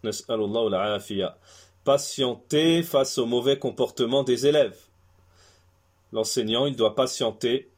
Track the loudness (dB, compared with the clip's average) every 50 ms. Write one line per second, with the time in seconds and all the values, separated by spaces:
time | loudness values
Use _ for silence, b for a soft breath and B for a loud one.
0 | -6 -6 -6 -6 -6 -4 -2 -2 -2 -2 0 0 0 0 0 0 0 0 -2 -4
1 | -6 -6 -4 -4 -4 -4 -6 _ b b b b b b b b _ 2 2 2
2 | 0 -4 -4 -2 -2 -2 -2 -6 -8 _ 0 2 4 4 2 2 0 0 2 0
3 | 2 2 0 -2 -2 0 0 2 2 2 0 0 -2 -6 -2 -2 -2 -2 0 -2
4 | -2 2 2 0 2 2 0 2 4 2 4 4 2 2 -2 -12 _ _ _ _
5 | _ _ _ _ _ _ b b b b b b b b _ _ _ _ _ _
6 | _ _ -4 -4 -4 -2 -2 -2 -2 -2 0 0 0 -2 0 2 0 2 2 2
7 | -2 -2 -2 -2 -2 -2 -2 -2 -2 -2 -2 -2 -4 -8 _